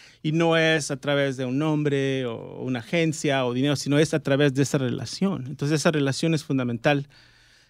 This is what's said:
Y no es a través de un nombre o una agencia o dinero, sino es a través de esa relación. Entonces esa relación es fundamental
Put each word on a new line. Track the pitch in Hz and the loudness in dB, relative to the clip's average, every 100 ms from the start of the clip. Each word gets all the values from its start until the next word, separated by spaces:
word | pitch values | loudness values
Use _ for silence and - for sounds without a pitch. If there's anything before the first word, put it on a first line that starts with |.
| - _ | -20 _
Y | 156 | -2
no | 160 165 165 | 2 2 4
es | 160 160 143 | 4 2 -2
a | 139 | -6
través | 147 143 139 127 | -2 0 0 -2
de | |
un | 127 135 | -4 0
nombre | 156 151 151 139 135 135 123 | 0 0 0 0 -2 -2 -4
o | 113 92 90 | -8 -12 -10
una | 123 123 | -6 -6
agencia | 117 170 160 - 151 135 | -2 0 0 0 0 0
o | 123 | 0
dinero, | 123 143 143 | 0 0 0
sino | - 143 | 2 2
es | 156 | 4
a | 156 | 0
través | 139 135 147 | 0 4 4
de | 131 | 4
esa | 135 147 | 0 0
relación. | 127 117 - - 190 143 131 | -2 -4 -8 -4 -2 -2 -8
Entonces | 143 143 156 | -6 -2 2
esa | 175 | 2
relación | 156 139 127 165 | 2 0 0 0
es | 160 | 0
fundamental | - 135 123 117 151 143 139 - - _ _ _ _ | -2 -2 -2 0 2 2 -2 -14 -20 _ _ _ _